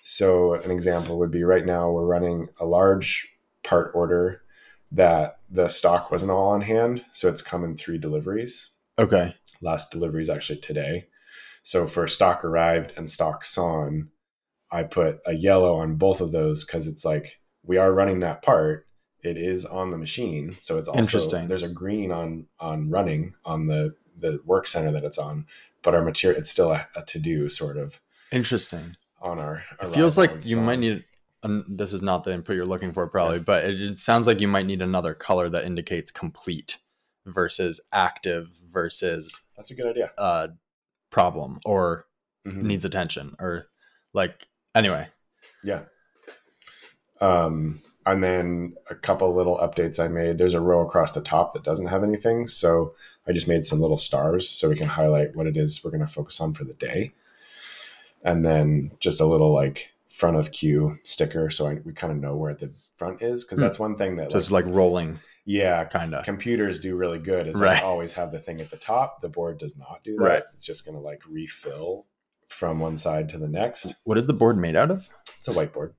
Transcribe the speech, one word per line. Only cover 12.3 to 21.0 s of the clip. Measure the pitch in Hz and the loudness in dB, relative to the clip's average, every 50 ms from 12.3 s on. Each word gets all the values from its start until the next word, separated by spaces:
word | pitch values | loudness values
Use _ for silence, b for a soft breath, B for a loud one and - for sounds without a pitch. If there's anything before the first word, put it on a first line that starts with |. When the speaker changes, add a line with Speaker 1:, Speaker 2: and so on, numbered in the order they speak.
| 90 - - | 4 2 -2
Speaker 1:
arrived | 85 82 82 82 85 85 85 78 - - | 0 2 4 4 4 4 2 0 -4 -12
and | 85 82 78 | -10 -8 -8
stock | - - 82 80 78 - - | -2 -2 -2 -2 -2 -4 -4
sawn, | - - - 87 85 82 78 73 71 76 78 78 - _ _ _ _ _ _ _ _ _ _ _ _ | -4 -2 0 0 0 0 -2 -2 -2 -4 -6 -6 -8 _ _ _ _ _ _ _ _ _ _ _ _
I | 87 85 82 | -4 -4 -4
put | - - 92 82 80 76 - _ | -2 0 2 2 2 0 -2 _
a | - 82 | -4 -4
yellow | 80 85 98 98 95 92 87 85 | 0 4 6 6 6 6 4 4
on | 80 80 80 80 | 2 0 -2 0
both | 78 95 95 92 - | 2 2 2 2 2
of | 90 78 | -2 -2
those | 80 82 78 78 76 76 - | -2 0 0 0 -2 -2 -4
'cause | - - 82 78 | -6 -6 -6 -6
it's | 80 78 - - | -6 -8 -4 -2
like, | 82 78 76 - - - _ _ _ _ _ _ | -2 -2 -2 -4 -8 -20 _ _ _ _ _ _
we | 87 92 | 0 2
are | 92 95 95 | 4 6 6
running | 92 95 98 98 95 90 | 6 6 4 4 2 0
that | 90 82 76 - - | -2 -2 -4 0 2
part. | - 123 82 78 78 78 76 _ _ _ _ _ _ _ _ - | 4 4 4 4 2 -2 -4 _ _ _ _ _ _ _ _ -6
It | 87 85 | -6 -6
is | 82 85 92 92 90 85 | -4 -2 -2 -2 -4 -6
on | - 87 92 92 92 | -8 -6 -6 -4 -4
the | 87 | -6
machine. | 82 80 78 - 120 120 107 78 76 71 82 92 - | -6 -6 -6 -6 -4 -4 -4 -4 -6 -8 -10 -12 -12
So | - - 82 | -8 -6 -4
it's | 80 151 | -4 -4
also, | - - 123 | -2 0 0